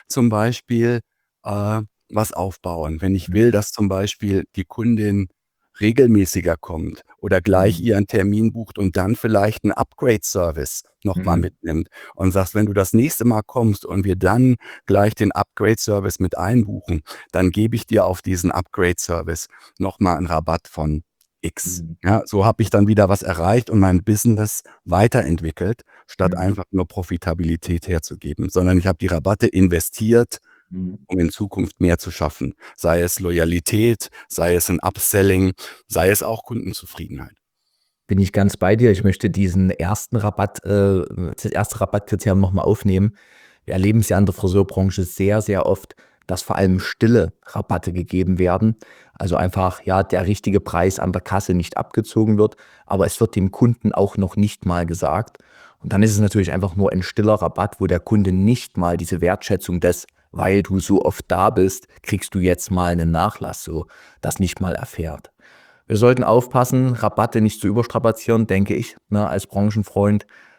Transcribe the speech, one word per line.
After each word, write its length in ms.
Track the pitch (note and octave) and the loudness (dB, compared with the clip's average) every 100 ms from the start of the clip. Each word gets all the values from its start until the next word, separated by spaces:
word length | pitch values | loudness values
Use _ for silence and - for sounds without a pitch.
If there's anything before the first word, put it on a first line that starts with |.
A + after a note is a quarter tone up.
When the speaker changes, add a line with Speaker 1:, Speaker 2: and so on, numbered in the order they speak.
| - | -8
Speaker 1:
zum 200 | C#3 A#2+ | 0 2
Beispiel, 720 | G#2+ A2 A#2+ - A#2 A#2 A#2+ - _ _ _ | 2 0 -2 -4 0 0 0 -6 _ _ _
äh, 380 | - G2+ G#2 A2 G#2+ _ _ | -8 -4 -2 -4 -6 _ _
was 220 | G2+ A2 | -4 -4
aufbauen, 720 | - F#2 - F2+ E2+ D2+ D#2+ | -4 -6 -6 -8 -6 -6 -4
wenn 120 | F#2+ | -2
ich 140 | G2 F2 | -2 0
Speaker 2:
Mhm. 60 | |
Speaker 1:
will, 160 | G2+ A#2 | 2 2
dass 220 | G#2 G#2+ | 2 -2
zum 160 | - G2+ | -4 -4
Beispiel 560 | F#2+ G#2 - G#2 G2 D2+ - | -2 -4 -6 -2 -2 -4 -10
die 80 | |
Kundin 640 | - - A2+ A2 G#2 G2+ F#2+ _ _ _ _ - | -10 -4 -2 0 0 0 -2 _ _ _ _ -2
regelmäßiger 760 | G#2 A#2+ B2 G#2 F#2+ F#2+ E2+ D#2+ | 0 4 6 6 4 0 -2 -4
kommt 460 | - E2 E2 - _ _ | -6 -8 -8 -10 _ _
oder 220 | G2+ F#2+ | -2 0
gleich 380 | F2+ F#2 G2 - | 2 4 4 2
Speaker 2:
Mhm. 60 | A#2+ | 0
Speaker 1:
ihren 200 | A2 G#2 | 0 2
Termin 440 | A2 G2 G#2 A2 | 0 0 2 0
bucht 260 | A2+ A2 - | -2 -12 -4
und 180 | F#2+ F#2+ | -4 -2
dann 180 | F#2 | -2
vielleicht 480 | A2+ A2+ G#2 G#2 - | -2 2 2 2 0
einen 80 | G#2 | -2
Upgrade-Service 1080 | - - - C3+ G#2+ - G2 E2+ D2+ C2+ - - _ | -2 -6 -2 0 0 0 -2 -2 -2 -8 -8 -16 _
noch 180 | G#2 F2+ | -4 -4
mal 140 | F2+ F2 | 0 0
Speaker 2:
Mhm. 60 | |
Speaker 1:
mitnimmt 460 | E2+ _ E2 D#2+ E2 - - - | -2 _ -4 -4 -4 -12 -20 -2
und 160 | F#2 | 0
sagst, 220 | F#2+ F#2 G#2 | 0 0 0
„Wenn 100 | G#2 | 0
du 60 | |
das 200 | G2+ F#2+ | 0 2
nächste 300 | A2+ C#3+ - | 2 2 0
Mal 180 | A#2 G#2+ - | 0 0 -2
kommst 400 | B2 A2+ G2+ - | -2 0 0 -4
und 180 | G2 | -4
wir 120 | G2 F#2 | -2 0
dann 400 | F#2 A#2 B2+ A#2+ - - - | 2 4 4 2 -4 -20 0
gleich 280 | G2+ G#2 | 2 2
den 160 | - G2+ | 2 -2
Upgrade-Service 880 | - - - G#2 A2+ - G2+ F#2+ - | 0 -6 -2 0 0 0 -2 -2 -2
mit 180 | F#2 - | -4 -2
einbuchen, 640 | F2+ A#2+ G#2 G2+ - E2 - - - | 0 2 0 -4 -6 -6 -6 -20 -6
dann 200 | E2+ F#2 | 0 0
gebe 260 | F#2+ G#2+ A2+ | 2 0 -2
ich 100 | - | -2
dir 200 | G#2+ F2+ | 0 0
auf 160 | F#2 | -2
diesen 280 | F#2+ F2+ E2+ | -4 -2 0
Upgrade-Service 960 | F2+ - - F2+ F2+ - E2+ E2 E2 - - - - | -2 -6 -2 0 0 -4 -6 -4 -8 -10 -18 -20 -6
noch 220 | F#2+ - | -6 0
mal 160 | F#2+ D#2+ | 0 0
einen 100 | E2+ | -2
Rabatt 400 | D#2+ D#2+ D#2+ - | -4 -2 -4 -6
von 360 | - D#2 D#2 - _ _ _ | -6 -4 -4 -8 _ _ _
X.“ 400 | F2+ - F2+ F2+ | -12 -8 -10 -10
Speaker 2:
Mhm. 140 | E2 D#2+ | -12 -6
Speaker 1:
Ja, 200 | F2+ G#2 - | 0 0 0
so 180 | G2+ | 0
hab 160 | G#2+ - | 2 2
ich 100 | G2+ | 0
dann 180 | G#2 G2+ | 2 4
wieder 200 | G#2+ F#2+ | 4 4
was 140 | G2 | 2
erreicht 480 | - E2+ E2+ A#2+ - | -2 -2 2 2 2
und 80 | G#2+ | 2
mein 220 | F#2+ F2+ | 4 4
Business 600 | G2+ G#2 A#2+ G#2 G#2 - - _ | 2 0 2 2 0 -6 -14 _
weiterentwickelt, 1000 | - F2 A2+ B2+ D#2 E2 D#2+ - F2+ A#2+ _ _ _ | -2 2 4 2 0 -2 -4 -4 -6 -6 _ _ _
statt 240 | - F#2 | -6 -4
Speaker 2:
Mhm. 60 | F2 | -2
Speaker 1:
einfach 260 | F#2 G2 - | -4 -4 -4
nur 160 | F#2+ F2+ | -4 -4
Profitabilität 1000 | - F2+ F2 E2+ E2 E2 E2 - E2+ - | -6 -8 -6 -6 -4 -4 -4 -4 -6 -4
herzugeben, 600 | E2+ - C#2+ D#2 D2+ D#2+ | -6 -6 -14 -12 -8 -4
sondern 280 | F2+ F2+ F#2 | 0 4 4
ich 80 | F#2 | 2
hab 100 | E2 | -2
die 80 | F#2 | -2
Rabatte 380 | E2+ F#2 G2+ A#2 | -2 0 0 2
investiert, 920 | F#2 F#2+ E2+ - - A2 A#2 A#2+ - _ _ _ | 4 2 2 -2 -4 2 4 2 -4 _ _ _
Speaker 2:
Mhm. 280 | F#2 F2+ G2 - | -8 -8 -10 -6
Speaker 1:
um 120 | F#2 | -2
in 120 | E2+ | 0
Zukunft 500 | - G2+ G2 F#2+ - | -2 -8 -4 -6 0
mehr 180 | F2+ E2+ | 0 0
zu 120 | - | -4
schaffen. 440 | - D2+ - C#2 - - - | -4 -6 -4 -8 -8 -20 -6
Sei 240 | E2 E2+ | 0 0
es 200 | F2 - | 0 -2
Loyalität, 880 | F2+ E2+ E2 F2 - G#2+ A#2 A2+ - - - | -2 0 0 0 0 2 2 0 -6 -16 -14
sei 260 | - E2+ | -4 0
es 140 | F2 - | 2 0
ein 100 | F2 | -2
Upselling, 720 | - - - G2+ G2 F#2 F#2+ F2+ - - _ | -2 -4 -2 2 4 4 2 -2 -12 -20 _
sei 240 | E2 F#2 | 0 2
es 120 | G2+ | 2
auch 220 | - A2+ | -2 -6
Kundenzufriedenheit. 880 | - A#2+ - - - - D2+ C#2 C2 _ _ _ _ _ _ _ - | -8 -10 -8 -12 -16 -16 -14 -12 -14 _ _ _ _ _ _ _ -2
Speaker 2:
Bin 120 | F#2+ | 0
ich 140 | F#2+ | 2
ganz 240 | G#2 G2 - | 2 0 2
bei 200 | F#2 A2 | 0 4
dir. 140 | A#2+ | 4
Ich 140 | F#2+ | 4
möchte 240 | G2+ - G2+ | 2 0 -2
diesen 400 | F2 F#2+ F2+ F#2 | 0 0 2 2
ersten 460 | - F2+ G#2+ - A#2 | 0 -4 -4 -4 -2
Rabatt, 480 | G#2 - G#2 - | -2 -2 -4 -4
äh, 380 | - G2+ G2 F#2+ - - E2+ | -2 2 4 2 -2 -6 -8
das 100 | - - | -6 -6
erste 340 | E2 G#2 - | -4 -4 -2
Rabattkriterium 600 | F#2+ G#2 - G2+ A2 F#2+ | -2 -2 -2 -2 2 2
noch 120 | F#2+ | 2
mal 100 | F#2 | 2
aufnehmen. 540 | - G#2 G2+ F#2+ G#2 - _ _ _ _ | 0 0 2 2 2 -2 _ _ _ _
Wir 100 | - | -8
erleben 260 | F#2 G2 A2+ | 0 2 2
es 80 | G#2 | 2
ja 100 | G2 | 2
in 80 | F#2+ | 2
der 80 | |
Friseurbranche 720 | - F#2+ G2 F#2+ - F#2+ G2 | 2 0 2 2 2 0 0
sehr, 380 | F2+ - G2 G#2+ | -6 -2 0 0
sehr 240 | G#2 F#2+ - | 0 0 0
oft, 280 | F#2+ - - _ _ - | 0 -4 -20 _ _ -10
dass 160 | F2+ | -8
vor 140 | - - | -4 0
allem 240 | G2 F#2 | 2 2
stille 520 | - - A2+ A#2+ E2 - | -2 0 4 4 2 -4
Rabatte 480 | - - - F2 - | -12 -10 -4 -4 -4
gegeben 460 | F2+ E2 F2+ F#2 F2+ | -6 -4 -2 0 2
werden. 380 | F2+ F2+ A2 A2 - - _ | 2 2 0 0 -10 -20 _
Also 220 | - F#2 - | -8 -4 0
einfach, 460 | F#2 G2 F#2 - | 0 0 -2 -2
ja, 180 | - F#2 | -2 0
der 240 | F#2 F#2 F#2 | 2 0 0
richtige 340 | G#2 G#2 G2 | -2 0 0
Preis 380 | - F2 F#2 - | 0 0 0 0
an 140 | F#2 | -4
der 80 | F2+ | -4
Kasse 320 | - G2 - | -4 -4 0
nicht 220 | F2+ E2+ - | -2 -2 -6
abgezogen 640 | - - - A2 A2 G#2 | -4 -4 -2 0 2 4
wird, 180 | G#2+ - - _ - | 2 0 -20 _ -6
aber 200 | F#2+ F#2+ | 0 0
es 140 | - | 0
wird 160 | A2+ G#2 | -2 0
dem 140 | F#2+ | -2
Kunden 420 | - A#2+ A#2 G#2+ | 2 0 2 -2
auch 240 | - G2+ - | 0 0 0
noch 200 | F#2+ - | -4 0
nicht 300 | G#2 - F#2 | -2 -2 -4
mal 200 | F2 E2+ | -2 -2
gesagt. 520 | E2+ C#2+ F2 - - _ _ - _ | -2 -2 -2 -4 -12 _ _ -20 _
Und 140 | - | -4
dann 100 | G2 | 2
ist 100 | A2 | 4
es 60 | G#2 | 4
natürlich 320 | G#2 G#2+ E2 | 2 2 0
einfach 240 | F#2 F#2+ F2+ | -2 -2 0
nur 160 | F#2+ | 0
ein 100 | F#2 | 0
stiller 320 | F#2 - G#2+ | -4 0 2
Rabatt, 460 | G#2+ E2 - G#2 - | 2 0 -2 -4 -2
wo 60 | F#2+ | -2
der 140 | F2 | -2
Kunde 320 | - G#2+ F#2+ | 0 0 2
nicht 440 | F#2 G2+ A#2+ - - | 2 2 0 -2 -4
mal 180 | E2+ F2 | -2 -2
diese 240 | E2+ F2 | -4 -2
Wertschätzung 600 | E2+ F#2 - G2 - F2 | 0 0 -2 -4 -2 0
des, 260 | F2 F2 - _ _ | 0 0 -6 _ _
„Weil 300 | - F#2+ G2+ | -4 2 2
du 180 | F#2 F#2+ | 2 -2
so 220 | - G2 | 0 2
oft 220 | D#2+ - - | 0 -4 -4
da 220 | F2+ G2+ | 0 2
bist, 360 | A#2 F#2 - _ _ | 2 0 -2 _ _
kriegst 320 | - G2 - | -6 -6 -4
du 40 | G2 | -2
jetzt 300 | F2+ F2 - | 0 0 -2
mal 220 | F#2 F2+ | -2 0
einen 180 | F2 E2 | 0 0
Nachlass“, 540 | D#2+ G#2 - - - | 0 0 -4 -12 -12
so, 220 | - D#2 D#2 - - _ | -10 -10 -10 -16 -20 _
das 180 | - - | -8 -2
nicht 200 | F#2 - | -4 -2
mal 140 | F#2 | -6
erfährt. 560 | - - - D#2+ C#2+ - _ _ - _ _ - | -6 -8 -10 -10 -10 -18 _ _ -20 _ _ -4
Wir 100 | A2 | 2
sollten 280 | A#2+ B2+ | 4 4
aufpassen, 680 | - A#2 B2 B2+ B2 C3 C3 | 4 2 2 0 0 2 0
Rabatte 460 | B2 G#2+ - A2 A2+ | 0 -2 -2 -2 2
nicht 200 | G#2+ - | 0 0
zu 60 | F#2+ | -2
überstrapazieren, 800 | A2 A#2 A#2 A#2 G#2+ - A2+ A2 | -2 -2 0 0 -2 0 0 2
denke 280 | F#2+ G2 - | 0 0 -2
ich, 200 | A#2+ - - | -6 -12 -4
ne, 160 | G#2 F#2+ | -2 0
als 180 | F#2 - | -2 -4
Branchenfreund. 800 | G2 G#2 G#2+ G2+ G2+ G2+ G#2 - - _ | -2 0 0 -2 0 2 0 -2 -20 _